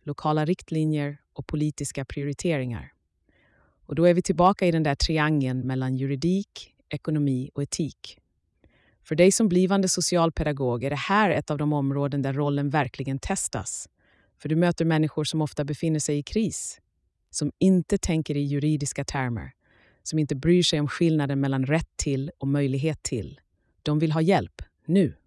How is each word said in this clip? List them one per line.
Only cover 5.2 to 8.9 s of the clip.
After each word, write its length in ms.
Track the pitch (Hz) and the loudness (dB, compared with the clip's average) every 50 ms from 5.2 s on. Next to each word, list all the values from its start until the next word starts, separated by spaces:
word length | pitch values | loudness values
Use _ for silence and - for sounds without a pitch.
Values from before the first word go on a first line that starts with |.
| 151 156 156 147 135 127 127 127 | 2 2 2 2 2 0 0 -2
mellan 360 | 127 127 131 131 131 131 131 | -2 -2 -2 -2 -2 -2 -2
juridik, 800 | 131 135 139 143 131 143 170 185 196 202 - - - - - _ _ _ - | -2 -2 -2 -2 0 0 0 0 0 -2 -6 -12 -20 -20 -20 _ _ _ -10
ekonomi 640 | - 143 - - 156 151 143 139 131 127 131 143 - | -10 -6 -4 -2 0 0 2 0 0 -2 -4 -6 -6
och 80 | - | -6
etik. 560 | 143 - - - 165 127 - _ - - - - _ _ _ _ _ _ _ _ _ _ _ _ _ _ | -6 -4 -4 -4 -4 -4 -6 _ -18 -20 -20 -20 _ _ _ _ _ _ _ _ _ _ _ _ _ _